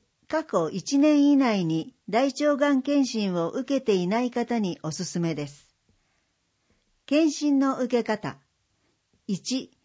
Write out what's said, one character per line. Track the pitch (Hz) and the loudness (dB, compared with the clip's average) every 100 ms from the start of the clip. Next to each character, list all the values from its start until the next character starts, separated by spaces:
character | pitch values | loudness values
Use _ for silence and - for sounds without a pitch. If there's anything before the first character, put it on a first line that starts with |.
| _ _ - | _ _ -6
過 | 311 | -6
去 | 311 196 160 | -2 -2 -2
一 | - - 277 | -4 -2 2
年 | 302 294 285 | 4 4 4
以 | 285 | 4
内 | 262 202 | 4 2
に | 165 160 156 _ - | 0 -2 -4 _ -4
大 | 208 269 | 0 0
腸 | 262 294 285 | 0 0 2
が | 285 | 2
ん | 269 | 2
検 | 269 285 254 | 2 0 2
診 | 220 202 180 | 0 -2 -2
を | 165 | -2
受 | - 254 277 | -4 -4 -2
け | |
て | 262 | 2
い | 190 180 | 0 2
な | 220 | 0
い | 247 | -2
方 | 240 233 240 | -4 -4 -2
に | 196 - | -2 -4
お | 156 | -8
す | 151 175 | -8 -6
す | 180 | -4
め | 170 147 | -4 -4
で | 143 | -8
す。 | - _ _ _ _ _ _ _ _ _ _ _ _ _ _ - | -12 _ _ _ _ _ _ _ _ _ _ _ _ _ _ -2
検 | 285 320 | 2 2
診 | - 294 277 | 0 0 2
の | 269 269 | 2 0
受 | 247 240 | -2 -2
け | |
方。 | 220 214 147 - _ _ _ _ _ _ _ _ - | -2 -4 -6 -12 _ _ _ _ _ _ _ _ -8
一、 | 190 - 254 - _ | -6 -4 -8 -8 _